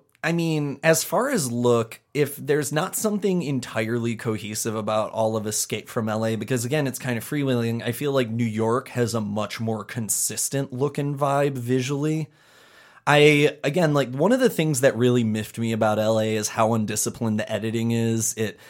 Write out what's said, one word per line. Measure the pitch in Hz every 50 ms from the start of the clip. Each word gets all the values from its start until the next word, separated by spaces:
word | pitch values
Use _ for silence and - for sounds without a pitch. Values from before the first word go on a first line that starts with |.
| _ _ _ - -
I | 156
mean, | 170 170 165 165 156 151 147 143 131 -
as | - 160 165 160 -
far | - 165 190 240 285
as | 277 208 139 123
look, | 117 120 120 120 120 117 110 113 - - _ _
if | - 147 147 127 -
there's | - 131 139 143 151 143 -
not | 147 151 175 196 -
something | - - 214 208 202 208 202 185 180
entirely | 143 139 143 127 - - - 117 110 110 120 120 117 120 113
cohesive | 107 - 120 110 101 120 104 107 107 - 117 107
about | 110 104 107 107 110 107 90
all | - 107 113 113 110
of | 110 104
Escape | 107 107 - - - 117 107 - -
from | - 123 110 110
L | 107 110 113
A, | 113 113
because | 107 113 110 131 120 113
again, | 120 147 156 143 131
it's | 117 -
kind | - 131 120
of | 113 113
freewheeling, | - 151 147 143 135 127 120 117 117 117 117
I | 95 117
feel | 117 - 147 143
like | 139 135 127 110
New | 113 117
York | 120 113 107 110 110 113 117 131 127 -
has | - 127 120 110 117
a | 113
much | 107 101 101 107 104 104 - -
more | 113 110 110 104 98
consistent | - - 123 110 98 - - - - 110 101 - - - 139 139 -
look | 127 123 139 143 143 151
and | 143 143 143
vibe | 139 147 139 139 143 143 147
visually. | 139 127 117 120 131 131 123 131 147 139 147 156 156 160 156 - _ _ _ _ _ - - - - - - - - - -
I, | 147 147 147 147 151 151 147 147 139 - -
again, | - 139 143 175 170 151 147
like, | 143 135 117
one | 127 135 160 196
of | 254 254
the | 262 220
things | - - 160 156 147 120
that | 135 135 -
really | 113 123 123 123 123
miffed | 117 110 107 110 107 - - 113
me | 117 113
about | 113 110 113 107 107 107
L | 107 110 113 110
A | 110 110 110
is | 107 104 -
how | - 117 113 110
undisciplined | 117 113 107 101 107 104 - 120 - - 120 110 107 107
the | 107 -
editing | 110 104 107 113 110 117 113 117
is. | 117 117 113 113 113 113 113 - -
It, | 110 110 101 - - -